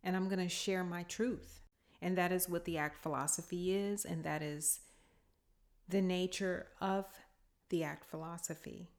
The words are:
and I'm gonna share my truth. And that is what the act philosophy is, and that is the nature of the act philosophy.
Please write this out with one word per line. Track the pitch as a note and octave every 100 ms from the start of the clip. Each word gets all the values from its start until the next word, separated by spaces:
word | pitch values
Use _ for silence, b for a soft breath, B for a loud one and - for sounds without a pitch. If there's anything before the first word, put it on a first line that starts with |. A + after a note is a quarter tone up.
and | F#3+
I'm | F#3 F#3+
gonna | F#3+ F3+
share | - - F#3+
my | F3+ F3
truth. | F3 - A#3+ - - - - b b b
And | F3+ F#3
that | F3+
is | F3+ F3+
what | E3+ E3+
the | E3
act | D3+ -
philosophy | D#3+ C#3 C#3+ - E3 F3 F3+
is, | F#3+ G3+ G#3
and | - E3
that | D#3 D#3
is | D3+ D3 D#3 - B B B B B _ _ _ _ _ -
the | F#3+
nature | F#3+ F3+ F#3 F#3 F#3+ F3 - -
of | F#3+ F#3+ G3 - - _ _ _ _
the | E3+
act | D3+ D3
philosophy. | - D#3 E3 E3+ - D#3 - - F3